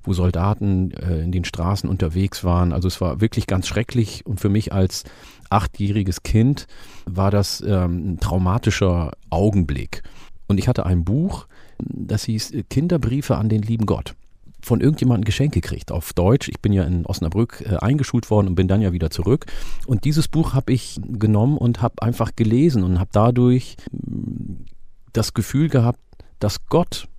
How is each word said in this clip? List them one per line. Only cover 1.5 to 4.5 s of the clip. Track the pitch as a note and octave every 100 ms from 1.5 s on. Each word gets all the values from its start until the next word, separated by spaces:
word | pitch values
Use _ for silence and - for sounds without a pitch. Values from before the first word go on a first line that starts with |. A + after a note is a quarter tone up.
| - E2+ G2 -
unterwegs | F#2+ E2+ F2 F#2+ -
waren. | F2+ F2 F2+
Also | D#2 F2+
es | -
war | F2+ B1+
wirklich | A2 - -
ganz | F#2 -
schrecklich | - A2 A#2+ G#2+ - -
und | G#2
für |
mich | G#2